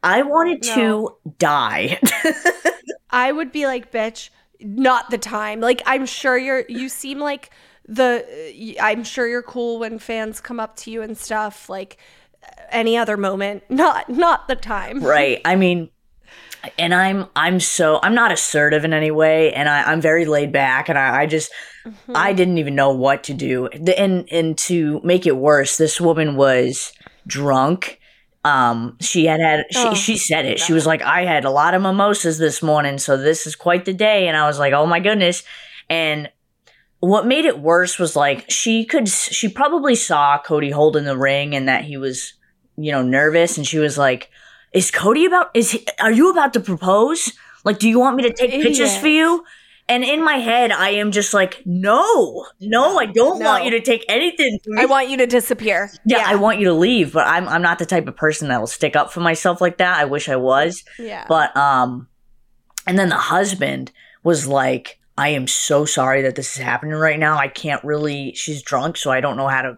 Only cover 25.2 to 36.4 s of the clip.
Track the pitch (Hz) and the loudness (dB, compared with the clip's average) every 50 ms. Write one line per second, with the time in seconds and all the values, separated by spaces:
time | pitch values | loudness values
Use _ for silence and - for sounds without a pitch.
25.2 | 180 175 139 131 131 147 151 143 135 - - - 160 151 - - 175 170 165 160 | 4 2 0 2 4 4 4 4 2 0 0 0 0 0 0 0 2 2 2 2
26.2 | 156 151 143 135 139 135 131 127 123 123 135 - - - - _ - - _ _ | 0 -2 2 2 4 4 4 4 2 0 -2 -6 -10 -12 -14 _ -20 -20 _ _
27.2 | _ - - 139 143 143 135 131 135 143 175 185 - - - _ _ _ _ _ | _ -10 -8 -4 0 0 2 2 2 2 0 -2 -4 -10 -12 _ _ _ _ _
28.2 | _ _ _ _ _ 147 143 131 127 120 117 117 117 120 120 _ - - - 180 | _ _ _ _ _ 0 2 4 2 2 0 -2 -6 -8 -10 _ -8 -4 0 2
29.2 | 156 165 156 156 160 160 151 151 - - - 247 247 233 208 202 - - 226 196 | 2 2 2 2 2 2 2 0 -2 -2 -2 0 0 0 0 0 -2 -2 -2 -2
30.2 | - - 160 156 139 - 117 - - - 165 160 147 160 160 147 - 131 151 180 | -2 -2 -2 -2 -2 -2 -2 -4 0 0 0 2 2 2 0 0 0 0 0 0
31.2 | 180 180 160 151 131 135 135 143 147 175 180 185 196 190 190 196 202 208 202 - | 0 0 -2 0 0 0 2 2 2 2 2 0 0 0 0 2 2 2 0 0
32.2 | - 170 160 156 165 151 135 - - 156 151 151 143 143 139 139 - - 139 135 | -2 -2 -2 0 0 -2 0 -2 0 0 2 2 2 -2 -4 -6 0 0 0 2
33.2 | 135 151 - - - 156 151 _ - 175 175 180 180 196 190 180 214 214 214 202 | 2 0 0 0 -4 -10 -12 _ 0 0 0 0 0 -4 -4 0 2 2 4 2
34.2 | 185 170 156 156 151 147 147 139 143 139 135 143 151 165 170 175 180 202 220 208 | 2 2 0 2 2 0 0 0 0 2 2 2 2 2 2 2 2 2 2 2
35.2 | 185 175 175 - - - - - - - - - - _ 165 165 160 156 151 151 | 2 0 0 -2 -10 -16 -20 -20 -20 -20 -20 -20 -6 _ -2 -2 -2 -2 -4 -4
36.2 | 147 147 _ _ | -8 -12 _ _